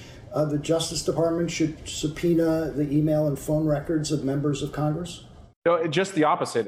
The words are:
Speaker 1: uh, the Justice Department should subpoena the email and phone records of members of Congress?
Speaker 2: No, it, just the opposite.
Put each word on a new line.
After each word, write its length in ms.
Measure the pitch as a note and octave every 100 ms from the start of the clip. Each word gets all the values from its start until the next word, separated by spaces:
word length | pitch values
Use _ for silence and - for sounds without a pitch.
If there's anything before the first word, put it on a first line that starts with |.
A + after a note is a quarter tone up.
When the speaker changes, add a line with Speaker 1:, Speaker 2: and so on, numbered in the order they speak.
| - - -
Speaker 1:
uh, 120 | D3 D3+
the 120 | D3
Justice 460 | C#3+ E3 E3 D#3
Department 480 | - D3+ E3 E3 E3
should 360 | - D3+ - -
subpoena 840 | - D3+ - E3+ E3 E3 D#3+ D#3
the 180 | B2+ D3
email 360 | D3 D#3 D3+ D3+
and 100 | C#3
phone 280 | - D3+ D#3
records 460 | D3 D3 D#3+ D3
of 120 | D3
members 400 | C3+ C#3+ D3 C#3
of 80 | D3
Congress? 540 | - D3+ D#3+ F3 - - - - _ E3+
Speaker 2:
No, 100 | E3+
it, 160 | E3+
just 220 | D3+ F#3+ D#3
the 100 | D3+
opposite. 420 | E3 C3 B2